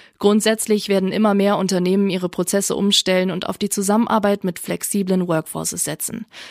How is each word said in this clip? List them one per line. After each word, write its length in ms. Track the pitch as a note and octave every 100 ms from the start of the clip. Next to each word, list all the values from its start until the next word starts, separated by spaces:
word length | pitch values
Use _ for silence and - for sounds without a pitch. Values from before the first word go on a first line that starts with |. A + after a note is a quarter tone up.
| - _
Grundsätzlich 680 | G3+ G#3+ A3 A3 - G#3+ -
werden 240 | G3 F#3+
immer 220 | - G#3+
mehr 240 | G3 G3 G3+
Unternehmen 540 | F#3+ F#3 F3+ G3 G3
ihre 180 | F#3+ F3+
Prozesse 460 | - F3 G3+ G3 -
umstellen 560 | G3+ G3+ - F#3 F#3
und 180 | F3+ -
auf 80 | F#3+
die 120 | G3+
Zusammenarbeit 760 | - G3 G#3+ A#3+ A3 G3+ G3+
mit 160 | F#3 E3+
flexiblen 680 | - E3+ - G3+ F#3 F#3 F3
Workforces 560 | D#3+ - D#3+ D#3+ F3
setzen. 440 | - D#3 - - - - -